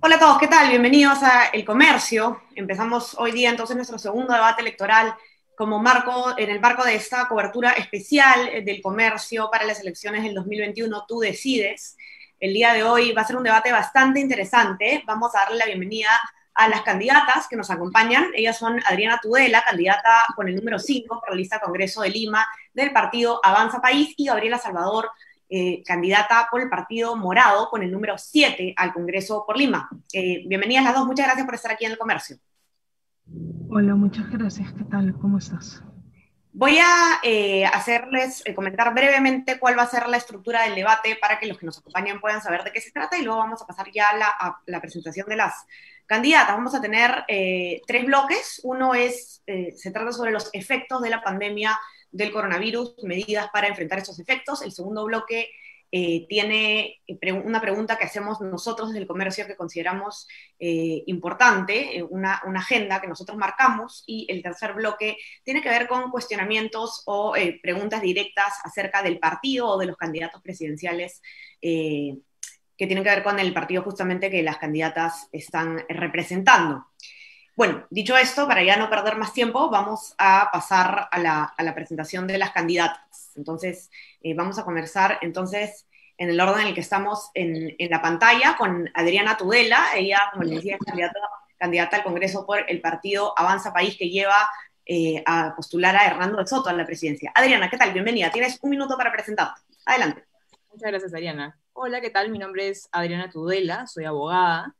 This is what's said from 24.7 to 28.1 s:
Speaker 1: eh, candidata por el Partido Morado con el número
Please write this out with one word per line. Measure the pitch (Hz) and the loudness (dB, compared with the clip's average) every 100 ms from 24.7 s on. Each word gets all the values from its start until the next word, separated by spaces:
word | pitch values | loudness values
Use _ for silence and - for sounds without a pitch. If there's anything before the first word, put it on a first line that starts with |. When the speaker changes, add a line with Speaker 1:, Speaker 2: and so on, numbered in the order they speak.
| 180 180 220 226 - - _ _ | -4 -2 -2 -4 -8 -20 _ _
Speaker 1:
eh, | 185 180 175 | -2 -2 -2
candidata | - 175 175 202 208 233 233 | -4 -2 2 2 6 4 4
por | 240 | -2
el | 254 | -2
Partido | - - 226 233 | -4 -6 -4 -4
Morado | 233 185 202 247 202 233 | -2 0 6 6 6 2
con | 226 | -4
el | 185 | -4
número | 185 214 | -4 -4